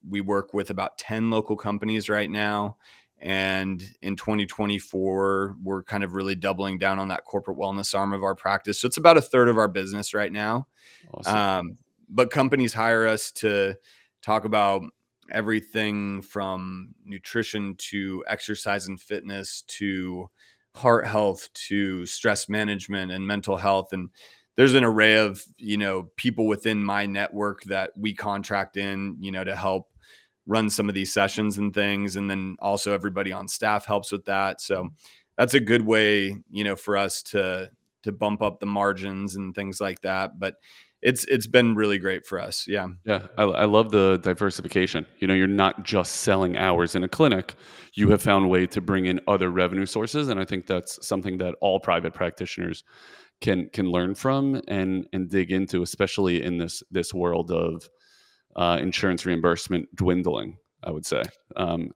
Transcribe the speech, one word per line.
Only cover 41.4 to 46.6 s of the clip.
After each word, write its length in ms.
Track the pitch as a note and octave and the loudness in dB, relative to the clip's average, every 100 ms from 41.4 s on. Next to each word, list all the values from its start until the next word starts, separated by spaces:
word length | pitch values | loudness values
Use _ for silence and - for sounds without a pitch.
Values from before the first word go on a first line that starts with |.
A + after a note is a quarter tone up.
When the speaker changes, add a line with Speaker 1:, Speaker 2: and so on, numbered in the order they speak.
| A2+ | 4
Speaker 1:
been 300 | B2 A#2 G#2+ | 4 6 4
really 220 | G#2 G2+ | 2 0
great 280 | F#2+ F#2 - | -2 -4 -6
for 140 | F#2 | -8
us. 260 | - - - | -6 -8 -4
Yeah. 220 | G2+ F#2 F#2 | -4 -4 -8
Speaker 2:
Yeah. 240 | A2 G2 - - | -2 -2 -2 0
I, 80 | |
I 200 | G#2 - G#2 | 2 4 6
love 260 | G#2+ A2+ | 6 6
the 260 | G#2 F#2+ F#2 | 6 6 4
diversification. 840 | F#2 F2 G2+ - F2 F#2+ F#2 D#2+ D2 - | 2 0 0 -2 -2 0 2 0 -6 -4
You 80 | F#2+ | 2
know, 60 | |
you're 120 | F#2+ F#2+ | 4 4
not 380 | G2+ F#2+ - | 4 2 0
just 320 | F#2+ G#2 F2 - | -2 0 0 -2
selling 400 | - F#2+ F2+ | 2 2 2
hours 400 | - | 0